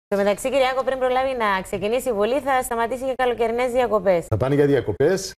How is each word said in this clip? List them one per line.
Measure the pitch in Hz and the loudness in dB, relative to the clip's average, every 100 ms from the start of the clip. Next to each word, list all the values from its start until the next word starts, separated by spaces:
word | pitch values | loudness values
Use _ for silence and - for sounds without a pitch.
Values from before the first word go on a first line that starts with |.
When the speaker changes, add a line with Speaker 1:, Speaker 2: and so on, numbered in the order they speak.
| _ | _
Speaker 1:
Στο | 202 | 0
μεταξύ, | 202 202 262 | 0 0 -2
κύριε | 269 254 | 0 2
Άκο, | 262 | 0
πριν | 254 262 | -2 -2
προλάβει | 254 254 269 254 | 0 0 0 -2
να | 214 190 | 0 -2
ξεκινήσει | 185 202 202 247 262 | -4 -6 -2 -2 -2
η | |
Βουλή, | 202 214 269 | 0 0 0
θα | 262 262 | 0 0
σταματήσει | 254 233 233 247 | 0 -2 -2 -2
για | 262 | -4
καλοκαιρινές | 240 254 233 233 233 254 | -2 -2 0 0 0 0
διακοπές. | 240 240 208 185 175 - | 0 2 2 2 0 0
Speaker 2:
Θα | 104 | -2
πάνε | 131 143 | 2 4
για | 143 | 4
διακοπές. | 135 110 - 147 185 - | 2 0 0 2 2 -4